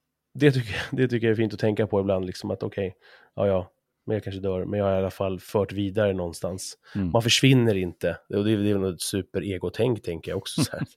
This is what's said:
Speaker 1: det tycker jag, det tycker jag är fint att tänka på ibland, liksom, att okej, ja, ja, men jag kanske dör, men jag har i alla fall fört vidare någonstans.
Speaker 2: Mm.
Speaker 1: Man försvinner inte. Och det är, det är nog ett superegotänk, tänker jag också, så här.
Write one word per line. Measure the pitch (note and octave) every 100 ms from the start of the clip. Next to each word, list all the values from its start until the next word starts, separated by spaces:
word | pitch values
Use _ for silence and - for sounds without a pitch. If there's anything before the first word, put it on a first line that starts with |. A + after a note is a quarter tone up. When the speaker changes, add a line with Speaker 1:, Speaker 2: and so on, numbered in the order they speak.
| _ _ _
Speaker 1:
det | B2+ C#3+
tycker | C3 A2
jag, | E2+ - C3
det | B2+
tycker | A#2+ A2+
jag |
är | G#2+
fint | A2
att | G#2
tänka | A2 G#2+ G#2
på | G2+
ibland, | G2 F#2+ F#2
liksom, | - G2+
att | G2
okej, | G#2+ - F#2 - - - _ -
ja, | G2+
ja, | F#2 F2 _ _ _ -
men |
jag | G#2+
kanske | G2 F#2+
dör, | F#2+ F#2 -
men | G#2
jag | G2
har |
i | F#2+
alla | F#2+
fall | - F#2+ F#2
fört | - G#2+ F#2+
vidare | G2 G2 G#2 G#2
någonstans. | F#2+ F2 - F2+ F#2 - - - G#2
Speaker 2:
Mm. | F2+
Speaker 1:
Man | A2+
försvinner | A#2 - C3 B2+ A2+ G2
inte. | F2 - F2 E2 _
Och | G2+ G#2
det |
är, | G#2
det | G#2
är | G2+
nog | F#2+
ett | E2+
superegotänk, | - G2 F#2+ G2 F#2+ F2+ F2+ - B2 A2
tänker | - D#2+ E2+
jag | F#2
också, | - -
så | -
här. | - -